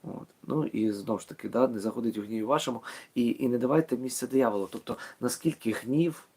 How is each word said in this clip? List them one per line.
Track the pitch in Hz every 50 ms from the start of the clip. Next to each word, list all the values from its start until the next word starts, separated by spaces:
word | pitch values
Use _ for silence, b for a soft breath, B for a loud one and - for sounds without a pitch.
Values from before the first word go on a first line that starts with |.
| -
От. | 160 - - - - - _ -
Ну | - 127 151 151
і | - - 110 110 110
знову | 104 101 98 - 110 104
ж | - -
таки, | - - - 107
да, | - 117 127
«не | 131 117 107
заходить | 98 113 110 123 117 117 107
у | 107
гніві | 104 104 113 110 107
вашому», | 113 143 156 - - 123 110 B B B B B B _
і, | 123 120 117 110 -
і | 135
не | 123 120
давайте | 120 123 127 143 160 160 - 131
місця | 123 127 131 123 - 127
дияволу. | 123 131 131 131 113 104 101 98 95
Тобто, | - 113 - - 113 B B B B B
наскільки | - 123 123 - - 165 - - - 113
гнів | 107 - - 113 131 151 170 170 160 - - _ _